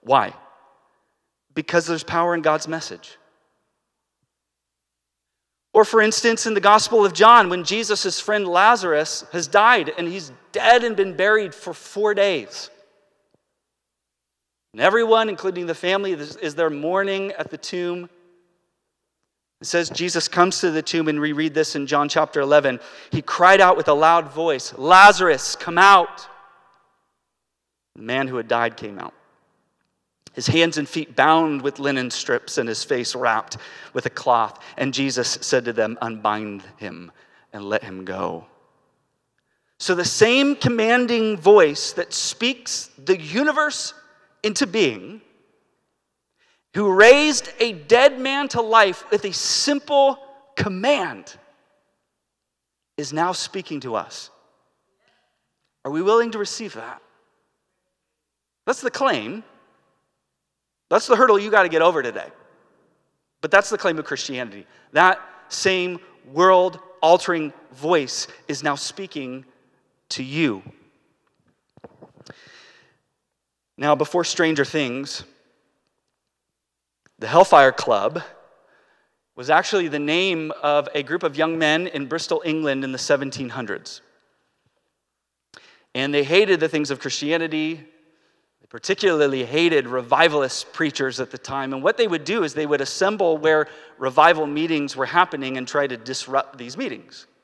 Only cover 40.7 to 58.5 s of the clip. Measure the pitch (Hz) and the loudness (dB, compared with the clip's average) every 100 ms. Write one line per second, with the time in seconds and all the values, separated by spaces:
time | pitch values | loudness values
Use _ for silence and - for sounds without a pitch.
40.7 | 233 220 247 247 233 220 208 160 208 156 | 0 2 2 2 0 -2 0 6 6 6
41.7 | 143 - - - - - - 233 254 - | 2 -8 -8 -8 -6 -8 -4 -4 -4 -10
42.7 | - - _ 139 190 151 185 294 285 302 | -12 -12 _ -2 -2 -2 -2 -2 0 -2
43.7 | - - - _ _ _ _ 214 202 196 | -4 -12 -14 _ _ _ _ -6 -2 -2
44.7 | 214 165 107 90 214 _ _ _ _ _ | 0 0 -2 -14 -20 _ _ _ _ _
45.7 | _ _ _ _ _ _ _ _ _ _ | _ _ _ _ _ _ _ _ _ _
46.7 | - 208 190 220 285 302 285 - - 233 | -4 0 8 10 10 6 -2 -6 -4 -4
47.7 | 180 147 233 277 262 262 277 285 240 226 | -4 2 6 6 4 -4 -4 -4 -4 2
48.7 | 226 202 180 - 208 202 175 - - - | 4 4 0 -4 -4 -2 -6 -4 -2 -2
49.7 | 285 - 285 269 262 - - _ - 208 | -2 0 4 4 2 -12 -20 _ -6 -6
50.7 | 185 240 285 175 104 - - _ _ _ | -2 0 0 -2 -10 -18 -20 _ _ _
51.7 | _ _ _ _ _ _ _ _ _ _ | _ _ _ _ _ _ _ _ _ _
52.7 | _ _ - 143 151 175 180 - 196 180 | _ _ -12 -8 -2 -2 -4 -8 -12 -12
53.7 | 151 123 110 85 - - _ _ _ _ | -12 -8 -8 -8 -16 -20 _ _ _ _
54.7 | _ _ _ _ _ _ _ _ _ _ | _ _ _ _ _ _ _ _ _ _
55.7 | _ 135 156 185 226 233 220 202 - 214 | _ -8 -4 2 2 0 -4 -10 -10 -12
56.7 | 113 117 - _ _ _ _ _ _ _ | -14 -18 -20 _ _ _ _ _ _ _
57.7 | _ _ _ _ _ _ _ _ | _ _ _ _ _ _ _ _